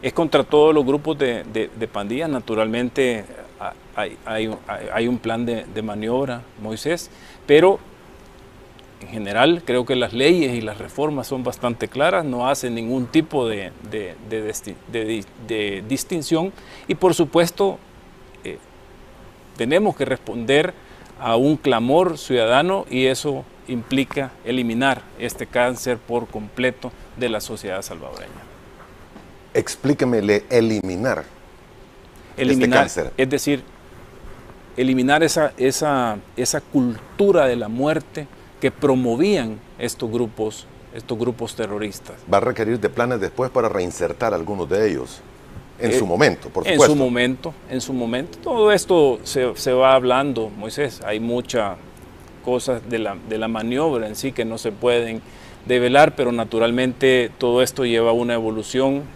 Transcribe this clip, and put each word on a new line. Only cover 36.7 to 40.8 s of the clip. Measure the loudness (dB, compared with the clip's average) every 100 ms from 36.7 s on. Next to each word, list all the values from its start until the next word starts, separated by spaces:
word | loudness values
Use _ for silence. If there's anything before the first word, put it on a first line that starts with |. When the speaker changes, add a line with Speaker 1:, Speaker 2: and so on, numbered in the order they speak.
| 0 0 -2 -12 0 4 6 4
Speaker 1:
de | 2
la | -4
muerte | -2 0 -2 -4 -12 -14 -18 -20 -4
que | -4
promovían | 0 0 2 2 2 2 2 -2 -8 -16 -8
estos | -8 -6 -6
grupos, | -2 -4 -2 -6 -6 -20 -20